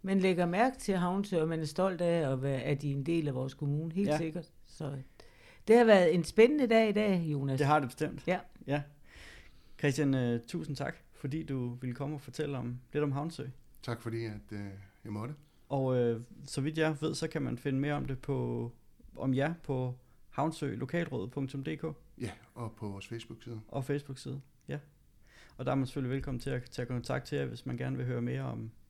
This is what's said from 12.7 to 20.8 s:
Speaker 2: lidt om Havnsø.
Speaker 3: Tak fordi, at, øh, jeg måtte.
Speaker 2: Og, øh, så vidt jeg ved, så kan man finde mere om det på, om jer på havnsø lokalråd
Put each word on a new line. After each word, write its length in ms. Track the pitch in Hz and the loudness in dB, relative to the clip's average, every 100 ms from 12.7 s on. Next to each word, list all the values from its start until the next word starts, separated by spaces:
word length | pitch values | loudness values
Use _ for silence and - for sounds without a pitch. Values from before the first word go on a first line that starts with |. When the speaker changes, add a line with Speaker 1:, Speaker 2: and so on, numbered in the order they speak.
| 123 - | -8 -6
Speaker 2:
lidt 100 | 147 | -2
om 80 | 147 | 0
Havnsø. 320 | 135 156 - 143 - - - | 0 -4 -6 -10 -12 -20 -12
Speaker 3:
Tak 180 | - 117 | -8 -6
fordi, 240 | 117 113 113 | -4 -4 -6
at, 60 | 104 104 | -8 -10
øh, 80 | 104 101 98 98 - | -10 -8 -12 -18 -16
jeg 80 | 113 | -8
måtte. 220 | 104 120 151 - _ - | -6 -6 -10 -16 _ -4
Speaker 2:
Og, 280 | 139 131 127 | -2 2 4
øh, 240 | 120 113 123 - 139 | 2 0 -6 -16 -8
så 160 | - | -4
vidt 160 | 139 156 | -2 2
jeg 180 | 156 151 | 0 2
ved, 140 | 156 - | -2 -2
så 120 | 165 | -4
kan 140 | 160 | -2
man 160 | 131 120 | -4 -2
finde 220 | 143 135 | -2 0
mere 140 | 143 | 0
om 120 | 143 131 | -2 -2
det 140 | 131 | -6
på, 520 | - 135 120 120 117 - - - - - | -2 -2 0 -2 -6 -10 -20 -20 -20 -4
om 180 | 135 | 0
jer 200 | 131 147 170 | 2 0 -2
på 320 | - 131 127 127 - - - | -4 -2 -2 -6 -14 -20 -10
havnsø 460 | - 156 160 139 | -2 -2 0 -4
lokalråd 520 | 113 | -4